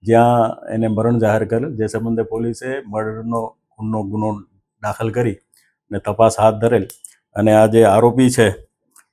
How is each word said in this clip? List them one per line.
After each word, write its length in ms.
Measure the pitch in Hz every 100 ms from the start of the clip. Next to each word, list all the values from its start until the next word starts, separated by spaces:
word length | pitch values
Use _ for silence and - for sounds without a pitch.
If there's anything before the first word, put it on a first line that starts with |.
જ્યાં 680 | 101 117 120 120 113 - -
એને 160 | 110 113
મરણ 300 | 107 113 117
જાહેર 260 | 110 110
કરેલ. 320 | 107 113 127 110
જે 100 | 107
સંબંધે 360 | 110 113 113
પોલીસે 440 | 110 113 117 113 127 135 113
મર્ડરનો, 720 | 107 110 110 113 117 110 _ _
ખૂનનો 320 | - 110 110
ગુનો 380 | 98 107 107 104 - _ _ _
દાખલ 280 | 104 104 113
કરી 240 | 120 120 98 _ _
અને 340 | _ _ - 101
તપાસ 420 | - 101 113 -
હાથ 140 | 110
ધરેલ 320 | 107 117 117 92 - - _ _
અને 180 | 104 107
આ 140 | 107 110
જે 180 | 113
આરોપી 460 | 110 101 117 123 127
છે 200 | 127 107 - - _ _ _ _